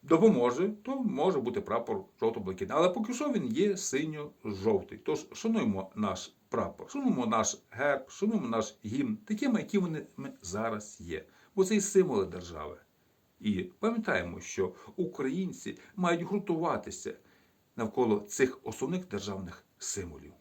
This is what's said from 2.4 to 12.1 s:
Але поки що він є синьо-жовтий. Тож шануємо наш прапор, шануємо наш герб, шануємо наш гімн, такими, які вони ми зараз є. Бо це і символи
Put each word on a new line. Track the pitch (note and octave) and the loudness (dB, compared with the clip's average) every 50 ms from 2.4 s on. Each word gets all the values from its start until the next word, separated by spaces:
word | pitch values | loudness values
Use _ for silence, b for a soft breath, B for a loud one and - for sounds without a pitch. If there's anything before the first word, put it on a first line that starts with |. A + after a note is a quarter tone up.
| G2 F#2 F#2+ F#2 G2 F2+ B2 D3 | -4 -6 -4 -4 -4 -2 2 4
Але | E3+ F3+ | 4 4
поки | F3+ A#3+ A3 G#3+ B3 | 4 0 -4 -4 -2
що | A#3 D4 D4 | -2 -2 0
він | B3 G#3 D3 | 0 0 0
є | A#2+ A2 C3+ F#3+ G#3 G3 F#3 | -2 2 2 2 2 2 0
синьо-жовтий. | - - - C3 D#3 D#3+ D3+ D3+ D3 D3 - _ _ A2 G2+ F#2+ F#2+ A2+ G#2+ F#2+ - - - - | -4 -2 -2 -2 -2 -2 -4 -6 -10 -10 -12 _ _ -8 -6 -2 2 2 2 2 2 -2 -14 -8
Тож | - - D3+ C#3 - - - | -2 -2 -2 -2 -2 -8 -14
шануємо | - - A3 A3+ A3 D3 A2 G2 F#2+ F#2+ - - | -4 -2 0 2 2 2 2 0 0 -2 -6 -4
наш | G#2 G#2+ G2+ F2+ - - - _ _ _ _ | -2 -2 -2 -2 -2 -6 -12 _ _ _ _
прапор, | - A#2 G2+ - - - - - | -2 -2 -2 -2 -6 -10 -14 -10
шануємо | - C#4+ C#4 B3+ F3 C#3+ A#2+ | -8 -2 0 2 2 2 2
наш | A2 A2+ A2+ A2 G#2+ - - _ _ | 2 2 2 2 2 -2 -6 _ _
герб, | - G#2 C3+ D3 C#3+ C3 - - | -6 -2 0 2 2 0 -2 -10
шануємо | - - G3 G#3 A3+ G#3 C#3 A#2 | -6 -2 0 2 2 2 0 0
наш | A2+ A2+ A2 - - _ _ | 0 0 0 -2 -6 _ _
гімн, | G#2 G#2+ C3+ C#3+ A#2 G#3+ - | -4 -2 0 0 0 -2 -4
такими, | - - G#3+ G#3+ - C4+ A#3 F#3 | -4 -4 -4 0 0 2 2 2
які | D#3 - - G3+ | 0 2 2 2
вони | F3+ E3+ D#3+ D3+ - - - - | 2 2 -2 -4 -8 -10 -12 -12
ми | C#3 C#3 - - | -12 -12 -12 -12
зараз | - F2+ F2 G#2 A2+ A#2 A2 G#2+ G#2 - - - | -12 -6 -4 -2 -2 -2 -2 -4 -8 -10 -18 -16
є. | F#2 E2+ D#2+ D#2 - b b b b b b | -10 -8 -8 -8 -8 b b b b b b
Бо | - F#3+ | 2 2
це | F#3 A3 | 4 4
і | G#3+ | 2
символи | F#3+ - - F#3+ F3+ D3+ | 2 6 6 6 6 6